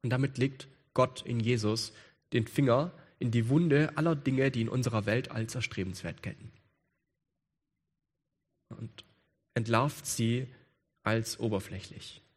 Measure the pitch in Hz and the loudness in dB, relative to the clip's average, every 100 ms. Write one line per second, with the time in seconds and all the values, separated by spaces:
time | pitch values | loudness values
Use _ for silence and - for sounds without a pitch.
0 | 123 127 135 117 135 - - _ _ - | 2 2 0 0 0 -2 -20 _ _ 2
1 | 127 - - 120 113 123 104 113 - - | 2 0 -4 0 2 2 2 0 -4 -12
2 | - _ _ 120 107 - 139 123 175 - | -20 _ _ -2 0 2 4 4 2 -8
3 | - _ 123 117 113 143 175 143 151 - | -20 _ 0 2 4 4 6 4 2 2
4 | 165 151 139 131 135 120 113 127 120 110 | 0 2 0 2 2 2 -2 -2 0 -2
5 | 104 117 - 120 110 127 - - 92 92 | 0 -2 -2 -6 -6 -6 -6 -4 -6 -6
6 | 82 - - - - _ _ _ _ _ | -10 -8 -12 -12 -18 _ _ _ _ _
7 | _ _ _ _ _ _ _ _ _ _ | _ _ _ _ _ _ _ _ _ _
8 | _ _ _ _ _ _ _ - 113 - | _ _ _ _ _ _ _ -14 -14 -16
9 | _ _ _ _ _ 120 113 113 139 - | _ _ _ _ _ -6 0 2 2 -2
10 | - - 113 120 127 - _ _ _ _ | -8 -2 0 0 -4 -14 _ _ _ _
11 | - 113 113 - 113 101 - 98 - - | -2 0 -2 -4 -2 -2 -4 -12 -12 -16
12 | - - _ | -18 -20 _